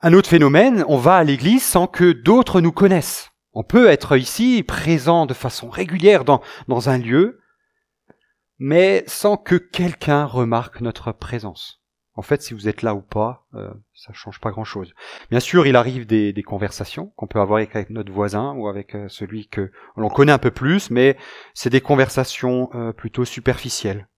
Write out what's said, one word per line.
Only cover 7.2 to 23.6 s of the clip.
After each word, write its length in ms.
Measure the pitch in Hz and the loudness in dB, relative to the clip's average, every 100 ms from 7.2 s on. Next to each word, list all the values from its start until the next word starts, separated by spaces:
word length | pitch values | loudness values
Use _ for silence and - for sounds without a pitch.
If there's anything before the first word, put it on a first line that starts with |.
| 202 - _ _ _ _ _ _ _ _ _ _ _ _ | 0 -2 _ _ _ _ _ _ _ _ _ _ _ _
mais 440 | 131 156 190 190 - | 0 2 4 2 -2
sans 280 | - 208 202 | -4 -2 -2
que 200 | - 175 | 0 -2
quelqu'un 680 | - - 180 - - 147 | -2 -4 -4 -4 -2 0
remarque 560 | 147 120 120 113 120 - | 0 -2 -2 -2 -4 -10
notre 300 | 120 113 - | -10 -8 -10
présence. 680 | 107 - 120 107 85 - - _ _ _ - | -12 -10 -10 -12 -16 -20 -20 _ _ _ -16
En 40 | |
fait, 200 | 104 147 | -4 -4
si 100 | - | -4
vous 140 | 110 104 | -8 -6
êtes 160 | 104 | -4
là 140 | 120 104 | -6 -6
ou 40 | |
pas, 460 | 92 107 107 127 _ | -8 -6 -6 -6 _
euh, 180 | 110 101 101 _ | -16 -16 -18 _
ça 180 | _ - | _ -20
change 280 | 104 - 98 | -20 -20 -12
pas 100 | 113 | -10
grand-chose. 420 | 101 110 104 92 _ - - - | -10 -12 -12 -14 _ -20 -20 -4
Bien 80 | 117 | -4
sûr, 300 | - 180 143 | 0 2 4
il 80 | 123 | 4
arrive 280 | 120 127 | 2 -6
des, 280 | 113 110 104 | -2 0 0
des 100 | 101 | -4
conversations 720 | 98 101 101 - 101 - 196 | -10 -8 -8 -8 -14 -12 -16
qu'on 140 | - 110 | -14 -8
peut 100 | 110 | -4
avoir 200 | 98 107 | -2 -2
avec, 180 | 107 113 | -2 -8
avec 140 | 95 | -10
notre 200 | 110 101 | -12 -12
voisin 440 | 95 104 101 131 | -6 -4 -4 -8
ou 120 | 139 104 | -8 -10
avec, 300 | 98 98 104 | -10 -12 -14
euh, 120 | 101 | -16
celui 380 | - 98 110 104 | -14 -14 -14 -12
que 240 | - 95 _ - | -10 -10 _ -20
l'on 140 | - 110 | -6 -4
connaît 240 | - 143 | 2 4
un 60 | 139 | 4
peu 120 | 123 | 0
plus, 400 | - 131 190 - | -2 -2 -2 -2
mais 260 | 120 131 135 - - - | 2 2 2 -8 -20 -20
c'est 160 | - 123 | -8 0
des 100 | 131 | 0
conversations, 880 | - 143 131 - 131 - 123 127 127 | 2 2 2 0 -6 -4 -4 -4 -4
euh, 180 | 120 117 | -8 -10
plutôt 320 | 113 113 - | -10 -12 -6
superficielles. 840 | 123 - - 123 | -6 -4 -4 -4